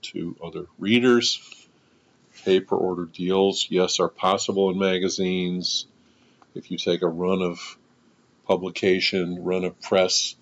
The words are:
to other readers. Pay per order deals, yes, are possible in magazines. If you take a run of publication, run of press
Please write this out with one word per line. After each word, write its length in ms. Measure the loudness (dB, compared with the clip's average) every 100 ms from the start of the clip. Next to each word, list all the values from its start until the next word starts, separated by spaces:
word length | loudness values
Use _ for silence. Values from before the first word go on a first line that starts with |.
| -12
to 220 | -10 -10 -10
other 220 | -12 -12 -14 _
readers. 600 | 2 4 6 4 4 -4 -10 -20 _ _ _ _ _ _ _ -10 0
Pay 140 | 0
per 160 | 2 -2
order 280 | 0 -2
deals, 640 | -8 -6 -2 2 2 2 -2
yes, 320 | 0 0 0
are 80 | -2
possible 640 | 0 0 0 0 0 0
in 80 | 2
magazines. 1040 | 0 0 -2 -2 -2 -2 -2 -4 -4 -6 -8 _ _ _ _ _ _
If 160 | -18 -12
you 80 | -6
take 240 | -2 0
a 60 | -2
run 340 | -2 -2 0
of 180 | -2 -6 -14 -18 _ _ _ _ _ _ _
publication, 1000 | -2 0 0 2 2 2 0 -2 -4
run 200 | -2 -2
of 140 | -2 -6
press 540 | 0 2 4 0 -4 -10